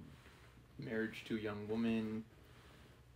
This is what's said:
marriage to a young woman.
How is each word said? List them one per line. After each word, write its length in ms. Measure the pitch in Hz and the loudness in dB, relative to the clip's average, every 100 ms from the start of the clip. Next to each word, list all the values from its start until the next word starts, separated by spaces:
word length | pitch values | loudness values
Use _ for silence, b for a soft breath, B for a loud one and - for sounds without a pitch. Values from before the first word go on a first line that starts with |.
| 78 67 B B B B - - | -12 -14 B B B B -16 -8
marriage 480 | - 110 110 - | 0 2 2 0
to 120 | - 113 | 0 2
a 40 | |
young 280 | 104 104 104 | 2 0 2
woman. 560 | 110 117 113 110 110 110 - B B B B B B B | 4 6 6 4 2 -2 -10 B B B B B B B